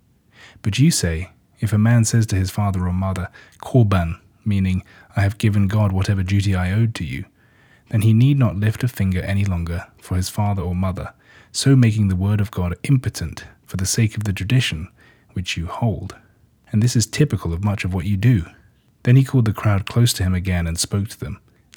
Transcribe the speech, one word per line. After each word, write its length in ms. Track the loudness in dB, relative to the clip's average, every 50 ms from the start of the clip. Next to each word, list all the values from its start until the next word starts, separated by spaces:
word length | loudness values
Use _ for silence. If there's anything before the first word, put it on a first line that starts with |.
| _ _ _ _ _ _ _ -20 -20 -20 -20 _
But 160 | -6 -2 2
you 140 | 4 4 4
say, 400 | 4 2 0 -2 -2 -4 -6 -10 _ _ _ _ _ _
'If 140 | -4 0 2
a 60 | 2
man 260 | 4 4 4 4 4
says 220 | 4 2 2 2
to 80 | 2 0
his 160 | 0 0 -2
father 360 | -2 -2 -2 -2 -2 -2 -2
or 60 | -2 -2
mother, 360 | -2 -2 -2 -4 -4 -6 -8 -12 -16 -20 -20 _ _
Korban, 580 | -6 0 2 4 4 4 2 2 0 -2 -6 -8 _ _ _ _ -4
meaning, 360 | -2 0 0 0 0 0 -2 -4 -8 -16 -20 -20 _ -2
'I 40 | 0
have 180 | 0 0 0 0
given 280 | 0 2 2 2 2
God 240 | 2 2 0 0 2
whatever 300 | 0 0 0 0 0 -2
duty 320 | 0 0 0 0 2 0 0
I 180 | 0 0 0
owed 220 | 0 0 0 0 -2
to 80 | -6 -8
you,' 220 | -8 -8 -10 -12 -14 _ _ _ _ _ _ _ _ _ _ _ -4
then 140 | -2 0 2
he 100 | 4 4
need 240 | 4 4 4 4
not 200 | 4 2 0 0
lift 260 | 0 -2 -2 -2 -2 -4
a 40 |
finger 340 | -4 -2 -2 -2 0 0 -2
any 220 | -2 -2 -2 0 0
longer 440 | 0 -2 -2 -4 -4 -6 -8 -8 -12 _ _
for 160 | -10 -4 -4
his 140 | -2 -2 -2
father 320 | -4 -2 -2 -2 -2 -2
or 140 | -4 -4 -2
mother, 380 | -2 -2 -2 -4 -6 -8 -12 -14 _ _ _ -20 -20 -20 _
so 240 | -8 -2 2 4 6
making 340 | 6 6 4 4 2 2 0
the 60 | 0
word 240 | 0 0 0 0 0
of 120 | -2 -4
God 240 | -4 -4 -4 -4 -6 -4 -2
impotent 640 | 0 0 0 0 -4 -6 -6 -8 -8 -10 -12 -16 -20 -20 _ _
for 120 | -10 -8
the 100 | -6 -4
sake 280 | -2 0 0 0 0 0
of 80 | -2 -4
the 100 | -4 -4
tradition 540 | -4 -2 0 0 0 0 0 -4 -8 -10 -12 _ _ _ _ _ _ _ _ -10
which 240 | -8 -8 -6 -6
you 80 | -8 -8
hold. 500 | -8 -6 -4 -2 -2 -2 -4 -6 -12 -14 -18 -20 _ _ _ _ _ _ _ _ _
And 120 | 0 2 2
this 120 | 2 2
is 120 | 2 0
typical 460 | 0 0 0 0 0 0 -2 -4 -4 -4
of 100 | -2 -2
much 220 | -2 -2 -2 -4
of 80 | -4 -4
what 120 | -4 -2
you 120 | -2 0
do." 280 | 2 4 4 4 2 0 -4 -10 _ _ _ _ _ _ _ _ _
Then 140 | 2 4 6
he 80 | 6 6
called 220 | 4 2 2 2
the 80 | 2 0
crowd 340 | 0 0 0 0 0 -2
close 260 | -2 0 2 2 2 2
to 100 | 0 -2
him 120 | 0 0
again 320 | 0 0 0 -2 0 -2
and 100 | -2 -4
spoke 300 | -4 -4 -4 -4 -4 -4 -6
to 100 | -8 -10
them. 200 | -10 -10 -10 -12 _ _ _ _ _ _ 0